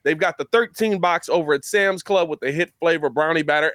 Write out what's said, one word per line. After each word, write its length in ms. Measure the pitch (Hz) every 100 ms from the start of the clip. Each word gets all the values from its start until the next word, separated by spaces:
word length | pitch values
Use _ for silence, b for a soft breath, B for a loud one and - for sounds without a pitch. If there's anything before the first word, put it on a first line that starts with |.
They've 160 | 139 165
got 220 | 180 -
the 60 | 139
thirteen 520 | 226 233 - 220 196
box 300 | 175 165 -
over 240 | 180 151
at 100 | 143 -
Sam's 360 | 208 196 185
Club 280 | - 196 165
with 100 | 151
the 120 | 127
hit 220 | 147 175 -
flavor 320 | 165 165 147
brownie 320 | 123 156 165
batter 280 | 151 151 156